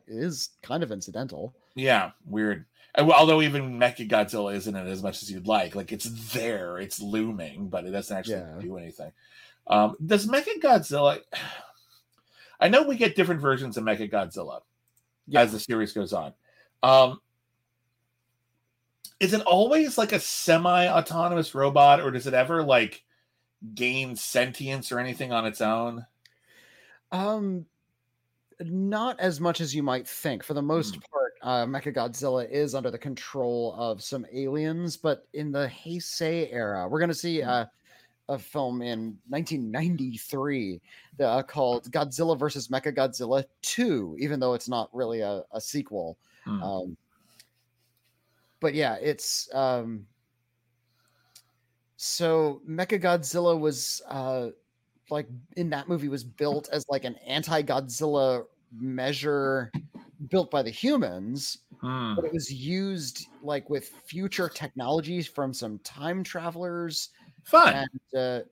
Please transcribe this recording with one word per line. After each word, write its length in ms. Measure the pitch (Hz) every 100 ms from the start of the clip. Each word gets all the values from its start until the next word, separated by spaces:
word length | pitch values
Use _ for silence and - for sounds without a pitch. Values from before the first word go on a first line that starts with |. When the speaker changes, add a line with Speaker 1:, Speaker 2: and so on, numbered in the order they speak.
| -
Speaker 1:
is 420 | 113 175 139 - _
kind 220 | - 151
of 80 | 139
incidental. 640 | 98 95 107 131 76 113 - _ 131
Speaker 2:
Yeah, 360 | 131 110 90 - -
weird. 400 | 107 107 101 - _ _ -
And, 120 | 156
well, 100 | 147
although 240 | 156 156
even 360 | 151 143 131 120
Mechagodzilla 720 | 123 - 110 110 104 113 101 101
isn't 200 | 104 98
in 120 | 92
it 20 |
as 100 | 95
much 200 | 98 -
as 80 | -
you'd 160 | 92 98
like. 280 | 107 87 98
Like, 160 | 92
it's 400 | 104 117 113 113
there, 440 | 127 113 104 87 87
it's 220 | 98 -
looming, 680 | 104 107 113 101 80 76 98
but 160 | 90 90
it 60 |
doesn't 240 | 98 - 95
actually 200 | 110 98
Speaker 1:
Yeah. 240 | 85 82
Speaker 2:
do 180 | 90 92
anything. 340 | 82 - 78 - _ - - _ -
Um, 280 | 104 107 - 156
does 220 | 208 214
Mechagodzilla, 920 | 269 370 415 302 214 151 143 143 143 -
<sighs> 1300 | - - - - _ _ _ _ _ _ _ - -
I 80 | 175
know 160 | 254
we 140 | 285 240
get 180 | 226 -
different 240 | 175 165
versions 360 | 143 131 131 110
of 80 | 110
Mechagodzilla 720 | 104 107 104 87 95 76 60 _ _ _ _ _ _ -
Speaker 1:
Yeah. 140 | 139
Speaker 2:
as 120 | 113
the 60 | 107
series 340 | - 113 104
goes 180 | 110 92
on. 220 | 90 76 - _ _ _ -
Um, 380 | 127 131 127 - _ _ _ _ _ _ _ _ _ _ _ _ _ _ _ _ _ _ - -
is 140 | 190
it 80 | 214
always, 540 | 175 180 233 311 294 233
like, 140 | 214
a 80 | 196
semi-autonomous 1400 | - - - 165 180 180 180 165 - 165 175 170 160 135
robot, 460 | 139 143 143 143
or 100 | 139
does 160 | 123 131
it 60 |
ever, 300 | 127 131 165
like, 400 | 143 123 110 - _ _ _ _ _ - 110
gain 420 | 107 123 131 127 117
sentience 760 | - 123 127 - 135 135 -
or 80 | 123
anything 320 | 127 120 127
on 140 | 117 110
its 160 | -
own? 440 | 107 113 120 120 120 _ _ _ _ _ - _ - - -
Speaker 1:
Um, 540 | 185 202 220 196 180 160 _ _ _ _ _ _ _ _ -
not 600 | 165 185 196 214 247 233
as 200 | 185 147
much 220 | 170 165
as 120 | 156
you 100 | 147
might 240 | 143 127 -
think. 360 | - 156 113
For 100 | -
the 80 | 143
most 340 | 143 165 113 92
Speaker 2:
Hmm. 60 | -
Speaker 1:
part, 220 | 143 127 -
uh, 240 | 123 123 120
Mechagodzilla 840 | 135 147 127 117 113 135 127 117
is 260 | 143 147 135
under 160 | 123
the 60 | 117
control 760 | 143 123 - 139 120 120 117 110
of 280 | 117 101
some 220 | - 135 -
aliens, 640 | 127 135 147 156 165 175 -
but 300 | 160 139 _
in 180 | 147 151
the 160 | 143 131
Heisei 840 | - 165 175 - - 160 170 156
era, 360 | 123 107 98 92
we're 100 | 151
gonna 140 | 170
see, 260 | 156 170 160
Speaker 2:
Hmm. 80 | 123
Speaker 1:
uh, 160 | 123 110 _ _ - _ _ -
a 120 | 139
film 420 | - 147 127 123
in 360 | 120 113 113 101 120
nineteen 400 | 147 165 151 110
ninety-three, 1080 | 123 170 160 131 113 - 139 143 135 98 87 _ - - -
uh, 240 | 123 127
called 460 | 131 147 127 120 123
Godzilla 460 | 151 147 127 165 143
versus 300 | 147 143 117
Mechagodzilla 760 | 127 151 135 131 - 120 135 135 _
two, 560 | - - 247 135 87 76
even 200 | 143 143
though 160 | 127 120
it's 120 | 123
not 260 | 120 -
really 280 | 123 117 113
a, 240 | 101 98 -
a 100 | 110
sequel. 560 | - 147 - 104 82 85 _ _
Speaker 2:
Hmm. 200 | - 101
Speaker 1:
Um, 340 | 98 95 90 87 _ _ _ _ - _ _ _ _ _ _ _ _ _ _ -
but 140 | 156
yeah, 220 | 147 131 101
it's, 580 | 147 143 - - -
um, 540 | 135 131 123 113 107 98 _ _ _ _ _ _ _ _ _ _ _ _ - _ _ _ _ _ -
so 640 | - - 170 160 151 139 156
Mechagodzilla 920 | 160 180 202 175 175 139 175 175 165
was, 420 | 151 131 - - -
uh, 420 | 135 131 131 120 - _ _ _ _ -
like, 160 | 151 120 123 131 175
in 140 | 170
that 180 | 143 147
movie 200 | 170 143
was 140 | 135
built 440 | 120 - 147 143 -
as, 120 | 151 139
like, 140 | 139
an 120 | 123 113 123
anti-Godzilla 1160 | 143 151 156 143 135 131 120 156 143 131 123 - _ _ 113
measure 960 | 131 127 131 139 147 143 135 135 113 - - - - - 135
built 200 | 185 170
by 140 | 143
the 60 | 113
humans, 880 | - 247 285 120 90 104 135 - - _ -
Speaker 2:
Hmm. 360 | 127 131 117 107
Speaker 1:
but 100 | 160
it 80 |
was 180 | 160 139
used, 760 | 135 139 185 196 185 135 - - -
like, 260 | 147 143 -
with 200 | 143 - - -
future 420 | 165 190 - 170
technologies 800 | - 147 131 123 160 151 175 151
from 260 | - 135
some 240 | 123 113 104
time 440 | - 139 156 185
travelers. 840 | 180 175 170 165 180 170 170 151 - _ _ _
Speaker 2:
Fun. 320 | - 320 330 139
Speaker 1:
And, 440 | 131 - - 131
uh, 260 | 127 123 -